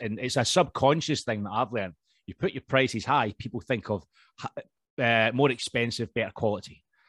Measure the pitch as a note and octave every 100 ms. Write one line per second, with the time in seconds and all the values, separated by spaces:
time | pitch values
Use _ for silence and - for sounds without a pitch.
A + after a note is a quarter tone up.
0 | A2+ G#2+ B2+ C#3 A#2 F3+ D#3+ - C3 D#3+
1 | D#3 C#3+ - A2 G2+ G#2+ A#2+ A#2 F#2+ -
2 | _ _ - - F#3+ C3 - C3+ C3 A2+
3 | A2+ C#3 A2+ - A#2 A#2+ - A#2+ - G2+
4 | - _ _ - - - - _ _ -
5 | A#2+ A2+ A2 B2 C#3+ B2 - A#2+ A#2 -
6 | A2+ A#2 G2+ - A2+ G2+ - - _ _